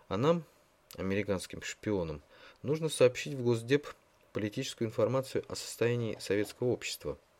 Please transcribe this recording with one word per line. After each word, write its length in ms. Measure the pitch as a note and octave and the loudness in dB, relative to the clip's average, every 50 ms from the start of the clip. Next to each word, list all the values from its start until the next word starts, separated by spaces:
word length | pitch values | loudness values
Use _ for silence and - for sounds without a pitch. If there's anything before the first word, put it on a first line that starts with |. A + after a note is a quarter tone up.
| - - | -8 -4
А 80 | F#2+ | -2
нам, 260 | G2+ B2+ D#3 E3+ E3+ D3+ - - _ _ _ _ _ _ - - | 2 4 4 4 2 0 -8 -14 _ _ _ _ _ _ -14 -8
американским 640 | - F2+ F#2+ G2 G#2 G2 G2+ G2 F2 - - - - | -4 -2 0 0 0 0 0 0 -2 -2 -6 -10 -10
шпионам, 600 | - - - - - A2 G#2 F#2 E2+ D#2+ D2+ D2 - - - - - - - _ | -10 -10 -10 -6 -2 0 0 0 0 -2 -6 -8 -12 -16 -20 -20 -20 -20 -18 _
нужно 260 | - A#2 D3+ D#3+ E3 D3+ | -4 -2 -2 -2 -2 0
сообщить 460 | - - C3 B2+ B2 - - D3+ C#3+ | 4 6 6 6 6 4 -6 -6 -4
в 100 | C3 A#2+ | 0 2
Госдеп 420 | A#2+ A#2 A2+ A#2 A#2 C#3 D3 - - - - _ _ _ _ _ _ | 2 2 2 2 2 2 2 2 -2 -16 -18 _ _ _ _ _ _
политическую 560 | - G2+ G#2+ G#2 - C3 C3+ - - - A#2 A2 | -6 -4 -4 -2 -2 -4 -6 -6 -4 -4 -4 -2
информацию 540 | - - G#2+ A2+ B2+ C3+ B2+ - - G2+ - - | 0 2 2 4 2 2 0 -2 -2 -4 -4 -4
о 80 | B2 | -6
состоянии 600 | - - - - - A2+ A#2+ A#2+ A#2+ A#2 G#2+ G2+ - | -8 -8 -8 -2 0 0 2 2 0 -2 -2 -4 -4
советского 480 | - - G2 G#2 G#2 - - - B2 B2 | -2 0 2 2 0 0 -2 -2 0 0
общества. 500 | G#2+ - - - - - - D2+ C#2 - _ _ _ | 0 0 -2 -6 -8 -6 -6 -6 -6 -8 _ _ _